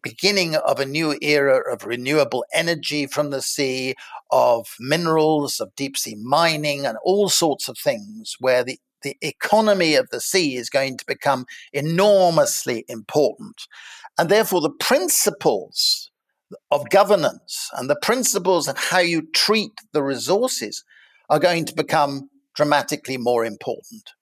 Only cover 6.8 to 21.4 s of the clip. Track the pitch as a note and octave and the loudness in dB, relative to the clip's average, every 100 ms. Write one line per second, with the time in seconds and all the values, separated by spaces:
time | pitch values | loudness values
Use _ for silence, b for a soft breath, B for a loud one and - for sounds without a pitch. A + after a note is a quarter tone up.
6.8 | C#3 A2+ - G3 G3 - E3 C3+ - B2 | -4 -2 0 2 2 2 0 0 -6 -4
7.8 | D3+ B2 G2+ G#2+ G#2+ - B2+ B2 B2 - | -2 -2 -8 -16 -14 -4 2 2 0 -8
8.8 | _ _ C#3+ - D#3+ - - G#3+ G#3+ G3 | _ _ -12 -8 -8 -6 2 2 4 2
9.8 | E3 D3 B2 B2 - F#3+ D#3 B2+ A#2 C#3 | 4 2 0 -6 -2 0 0 -4 -2 -2
10.8 | C3+ B2 - C#3 C#3+ C3 B2+ B B C#3 | -2 -6 -8 -4 0 -2 -4 B B -6
11.8 | D3+ E3+ G3+ G3+ F3+ D#3+ C#3+ - - A2+ | -2 2 6 6 6 4 2 0 -4 -6
12.8 | - A#2 G#2 D3+ C#3 - G#2+ - - B | -6 -14 -2 2 2 0 -16 -18 -20 B
13.8 | B B B - D#3+ G#3 A3 F3+ G3+ - | B B B -2 2 4 4 0 -2 -4
14.8 | - C4+ F4+ - - - D#3+ G#2+ - - | 0 2 2 0 0 0 0 0 -4 -2
15.8 | - - - _ _ _ _ - _ C#3+ | -2 -2 -6 _ _ _ _ -20 _ -4
16.8 | C#3 G3 G3 G3+ D3 - _ - - - | 2 4 6 4 2 -4 _ -10 -10 -8
17.8 | C3 D3 - B3 A#3 G3+ F3+ F3+ C#3+ C3+ | -4 -2 0 0 0 0 2 0 0 -4
18.8 | - F3+ F3 E3 D3+ - - A3 G3+ - | 0 2 2 0 -2 0 2 2 0 -10
19.8 | - D3+ C#3 B2+ A#2+ G3 B3 - G#2 - | -6 -2 -2 -4 0 2 2 -2 -6 -10
20.8 | _ b b b b D3+ | _ b b b b 2